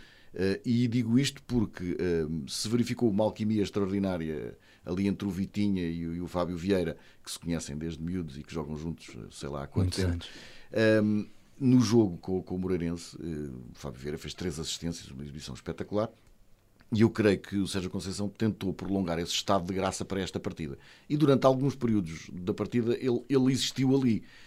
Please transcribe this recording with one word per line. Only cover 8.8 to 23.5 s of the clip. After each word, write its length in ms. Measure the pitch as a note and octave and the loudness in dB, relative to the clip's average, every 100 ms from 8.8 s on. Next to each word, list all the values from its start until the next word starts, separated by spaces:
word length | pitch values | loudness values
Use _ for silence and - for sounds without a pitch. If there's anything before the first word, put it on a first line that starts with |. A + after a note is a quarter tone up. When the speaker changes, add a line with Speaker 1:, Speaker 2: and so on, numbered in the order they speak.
| E2 D#2 - A#1+ | -6 -8 -12 -16
Speaker 1:
eh, 120 | G1+ | -14
sei 180 | - C#2+ | -12 -8
lá 140 | C#2 | -8
há 40 | C#2+ | -4
quanto 180 | - F#2 | 0 0
Speaker 2:
Muitos 120 | F#2+ | 0
Speaker 1:
tempo. 140 | F#2 | -2
Speaker 2:
anos. 160 | F2 - - - - - | -2 -8 -16 -18 -18 -6
Speaker 1:
Ehm, 540 | A2 A2 A2 G#2+ G#2 - - - - | 2 6 6 4 2 -2 -14 -18 0
no 200 | B2+ B2+ | 6 6
jogo 360 | G#2+ A#2 G#2 E2+ | 8 6 6 2
com, 240 | - F#2 | -4 -4
com 120 | - F#2 | -2 -4
o 40 | |
Moreirense, 580 | F#2 F2+ E2+ E2+ - - | 0 0 0 -4 -10 -10
eh, 300 | E2 D2+ D2 B1 B1+ | -8 -6 -6 -10 -14
o 20 | |
Fábio 260 | - C#2+ B1+ | -12 -12 -8
Vieira 180 | C#2+ D2 | -8 -8
fez 140 | D2+ - | -8 -6
três 240 | F2 D#2 | -6 -4
assistências, 500 | D2 - E2 E2 - | -6 -6 -6 -8 -10
uma 140 | C2+ | -12
exibição 320 | D2 D2 C2+ B1 | -12 -12 -12 -10
espetacular, 540 | - - G2 G2+ A2+ - - - - - _ _ - | -8 -8 -4 -2 -2 -6 -20 -20 -20 -20 _ _ -2
e 80 | G#2+ | 4
eu 80 | A2+ | 4
creio 300 | - G#2+ F#2+ | 6 4 4
que 160 | - G2+ | 0 -4
o 100 | F#2+ | -2
Sérgio 220 | G2 F2+ | -2 -4
Conceição 380 | G2 F2+ F2+ G2+ | -6 -6 -6 -6
tentou 460 | - A2 - G2 | 0 -2 0 -4
prolongar 440 | E2+ F#2 G2 F2+ E2 | -4 -2 0 0 -2
esse 140 | E2 | -2
estado 340 | - - G2 F2 | -4 2 0 2
de 80 | |
graça 300 | F#2+ F#2+ - | -2 -2 -2
para 160 | F#2+ G2 | -4 -4
esta 200 | F2+ F#2+ | -2 -4
partida. 360 | G2+ F2+ D#2 C2+ - - - | -6 -8 -8 -10 -16 -16 -4
E 60 | D3+ | 2
durante 300 | D3 C3 C3+ | 6 6 6
alguns 280 | C3 C#3 | 4 2
períodos 560 | C3+ A#2+ G#2+ E2 D#2+ - | 0 2 2 0 -8 -12
da 200 | E2+ F2+ | -8 -4
partida 400 | G2+ G2 A#2+ A#2 A#2+ | -2 0 0 2 0
ele, 260 | B2+ A#2+ - | 0 -2 2
ele 220 | C#3 C3 | 4 4